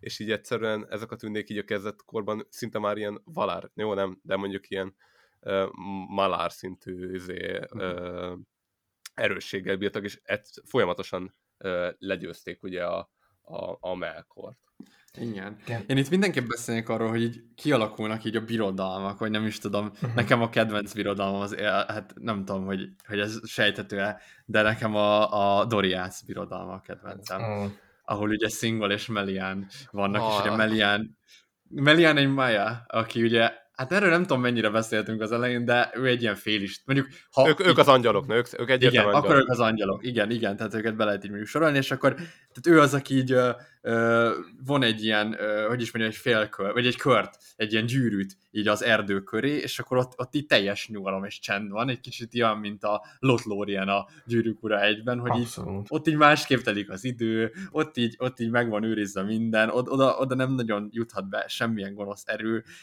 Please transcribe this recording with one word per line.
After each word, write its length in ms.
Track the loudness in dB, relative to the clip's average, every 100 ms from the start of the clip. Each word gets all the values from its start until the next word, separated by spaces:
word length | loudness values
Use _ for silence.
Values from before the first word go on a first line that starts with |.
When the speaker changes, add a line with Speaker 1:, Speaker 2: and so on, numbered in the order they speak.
Speaker 1:
És 180 | -14 -8
így 120 | -4
egyszerűen 560 | -6 -4 -4 -2 -4 -6
ezek 200 | -10 -10
a 40 | -12
tündék 340 | -8 -8 -6
így 80 | -8
a 60 |
kezdetkorban 840 | -6 -6 -6 -12 _ -8 -6 -8 -10
szinte 280 | -12 -8 -4
már 180 | -4 -2
ilyen 240 | -6 -8
Valar, 460 | -10 -4 -4 -4 -8
jó, 200 | -6 -4
nem, 240 | -2 -4 -6
de 140 | -6 -4
mondjuk 340 | -4 -8 -6
ilyen, 240 | -6 -6 -10 _ _ _ _
ö, 260 | -4 -2 -2 -6 -10 -10 -6
Malár 440 | -2 0 0 -4
szintű, 600 | -8 -14 -14 -14 -12 -10
izé, 440 | -10 -10 -10 -8 -8 -10
Speaker 2:
Mhm. 100 | -8
Speaker 1:
ö, 540 | -8 -8 -10 -10 -10 -12 -18 _ _ _ _ _ -16
erősséggel 640 | -2 -2 -2 -6 -6 -4 -2
bírtak, 280 | -4 -4
és 160 | -8 -10
ez 280 | -6 -6 -6 -20 -2
folyamatosan, 680 | 0 2 0 -6 -10 -10 -16 _ _
ö, 300 | -6 -4 -4 -6
legyőzték 640 | -6 -6 -6 -12 -14 -12
ugye 220 | -10 -6
a, 260 | -4 -4 -8 _ _ _
a, 340 | -16 -12 -10 -8
a 140 | -8
Melkort. 640 | -6 -8 -10 -18 -18 -18 -18 _ -20 -20 _ _ -12
Speaker 2:
Igen. 360 | -10 -8 -12 -14 -10
Speaker 3:
Igen. 180 | -8 0
Speaker 2:
Én 100 | 0
itt 140 | 2
mindenképp 360 | 2 2 0 -4
beszélnék 420 | -6 -4 -4 -2
arról, 200 | -2 0
hogy 140 | 0
így 200 | -2 -4 -16
kialakulnak 680 | -6 0 2 2 -2 -6 -4
így 120 | -4 -4
a 40 |
birodalmak, 760 | -2 0 0 -2 -4 -4 -6 -4
vagy 120 | -4
nem 160 | -2 -2
is 120 | -4
tudom, 260 | -4 -4
Speaker 3:
Mhm. 260 | -4 -6 -4
Speaker 2:
nekem 280 | -2 2 2
a 60 | 2
kedvenc 440 | 2 0 -2 -4
birodalmam 460 | -4 -2 -2 -2 -2
az, 140 | -4 -4 0 0 -2
hát 260 | -6 -12 -10
nem 240 | -6 -6
tudom, 200 | -4 -6
hogy, 240 | -4 -6 -8 -14 -6
hogy 120 | -4
ez 300 | -4 -6 -6
sejthető-e, 720 | 0 0 0 -4 -4 -4 -6 -14 -20
de 180 | -2 2
nekem 320 | 2 2 0
a, 640 | 2 4 4 2 2 4 4
a 40 |
Doriász 580 | 2 2 2 0 -4 -10
birodalma 500 | -12 -10 -10 -10 -10
a 80 | -12
kedvencem. 600 | -14 -16 -16 -16 -10 -6
Speaker 3:
Ó. 240 | -4 -4 -6 -8 _ _
Speaker 2:
Ahol 240 | -6 -2 0
ugye 180 | 0 -2
Szingol 420 | -2 -2 0 0
és 140 | -2 -2
Melian 600 | -4 -4 -4 -4 -6 -10 -16 -10
vannak, 420 | -2 0 0 0
és 80 | 2
ugye 100 | 2
Speaker 1:
Ah. 60 | 2
Speaker 2:
Melian, 640 | 2 2 2 0 -4 -14 _ -20 _ _ _
Melian 480 | 2 4 8 6 6
egy 120 | 4
Maia, 560 | 2 2 2 0 -2 -4
aki 360 | -2 -2 2
ugye, 280 | 4 4 4 0 _
hát 200 | -10 -2
erről 180 | 2 4
nem 100 | 4
tudom, 180 | 2 2
mennyire 300 | 2 2 2
beszéltünk 500 | 2 0 -2 -2 -4
az 120 | -2
elején, 320 | 0 0 0
de 260 | 2 2 2
ő 120 | 0 0
egy 160 | 2
ilyen 120 | 0
félis-, 480 | -2 -2 -2 -2 -8
mondjuk, 240 | -2 0 -2 -8 _
ha 180 | 4 6
Speaker 1:
Ők, 120 | 6
ők 80 | 6
Speaker 2:
így 80 | 8
Speaker 1:
az 100 | 8
angyalok, 380 | 8 6 2 2
ne? 80 | 0
Ők, 100 | 0 -4
ők 100 | 0
egyértelműen 200 | 4 6
Speaker 2:
Igen, 120 | 6 6
akkor 100 | 4 6
Speaker 1:
angyalok. 120 | 6
Speaker 2:
ők 80 | 6
az 100 | 4
angyalok. 440 | 2 2 0 -2 -2
Igen, 240 | 0 0
igen, 260 | 0 -2 -2
tehát 180 | -4
őket 220 | -4 -2 0
be 80 |
lehet 180 | 0 -2
így 60 | -6
mondjuk 200 | -10 -4
sorolni, 260 | 0 2 2
és 140 | 0
akkor, 240 | 2 2
tehát 520 | 0 -6 -18 _ -2 6
ő 140 | 8
az, 140 | 8
aki 200 | 4 0 0
így, 160 | 4
ö, 180 | 4 2 0 -10 _
ö, 500 | -2 2 4 4 2 0 -6 -10
von 180 | 0 2
egy 220 | 4 2
ilyen, 280 | 2 2 0 -2
ö, 240 | -2 0 0
hogy 120 | -2
is 120 | -4
mondjam, 220 | -2 -2
egy 60 | -2
félkör, 520 | 2 2 2 -2 -2
vagy 140 | 2 2
egy 100 | 2
kört, 420 | 4 4 2 -6 -16 -6
egy 160 | -2
ilyen 140 | 0 0
gyűrűt 500 | 2 2 0 -4 -8 _
így 180 | -2 2
az 140 | 2
erdő 380 | 4 4 4 -2
köré, 340 | -2 -2 0 -2
és 220 | -4 -8
akkor 180 | -2 0
ott, 160 | 0 -4
ott 180 | -6
így 120 | -6 4
teljes 420 | 4 4 -2 -8
nyugalom 360 | -6 -4 -4
és 140 | -6 -8
csend 320 | -4 -4 -4
van, 180 | -4 -2
egy 120 | -4
kicsit 340 | -8 -14 -6
ilyen, 220 | 0 2 0
mint 280 | -4 -6
a 200 | -2 -2 -4 -2
Lothlórien 720 | 2 2 0 -4 -2 -2 0
a 180 | -2 -4 -12 -2
Gyűrűk 360 | 0 0 -2
Ura 200 | -2 2
egyben, 360 | 2 2 -2 -2
hogy 180 | 0 0
így 60 |
Speaker 3:
Abszolút. 420 | -2 -6 -8 -8 -4
Speaker 2:
ott 160 | -2 0
így 80 | 6
másképp 440 | 8 6 4 2
telik 300 | 2 -2 -4
az 140 | -6
idő, 480 | -8 -2 0 0 -2 -4 -6
ott 260 | -4 -4 0
így, 180 | -2 0
ott 220 | -6 -4
így 100 | 0
meg 180 | 0 0
van 140 | 0
őrizve 400 | 0 -2 -2 -2
minden, 480 | -2 0 2 4 4
od-, 180 | 2 0
oda, 280 | 4 4 4
oda 160 | 0
nem 180 | 0 0
nagyon 340 | 0 0 -2 -4
juthat 360 | -6 -6 -6 -6
be 160 | -6 -6
semmilyen 460 | -4 -2 -2 -6
gonosz 280 | -8 -10 -8 -6
erő, 380 | -4 -2 -2 -4 -18